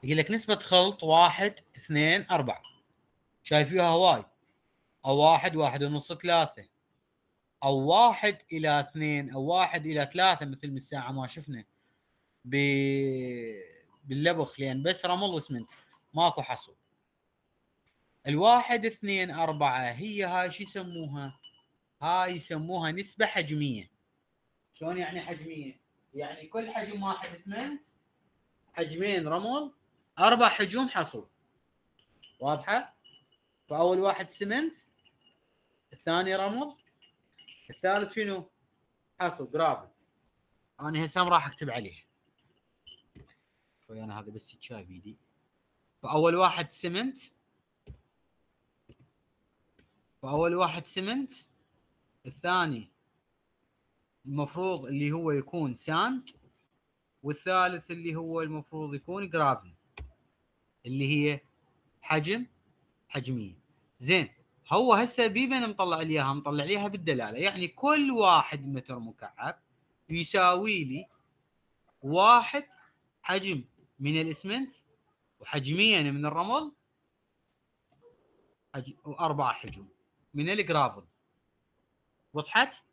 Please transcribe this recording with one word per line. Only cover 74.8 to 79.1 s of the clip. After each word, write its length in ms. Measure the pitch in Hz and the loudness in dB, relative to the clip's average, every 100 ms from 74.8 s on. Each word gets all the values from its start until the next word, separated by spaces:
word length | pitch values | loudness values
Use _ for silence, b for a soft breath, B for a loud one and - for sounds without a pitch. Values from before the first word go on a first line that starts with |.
| _ _ _ _ _ _ | _ _ _ _ _ _
وحجميا 640 | - 151 135 160 220 202 | -8 -6 -4 2 4 4
من 240 | 147 139 147 | 2 -2 -4
الرمل، 460 | 151 185 262 311 - _ _ _ _ _ _ _ _ _ _ _ _ _ _ _ _ _ _ _ | -2 -2 -2 -4 -12 _ _ _ _ _ _ _ _ _ _ _ _ _ _ _ _ _ _ _
حج-، 200 | 139 127 - | -14 -14 -16
وأربع 480 | - | -16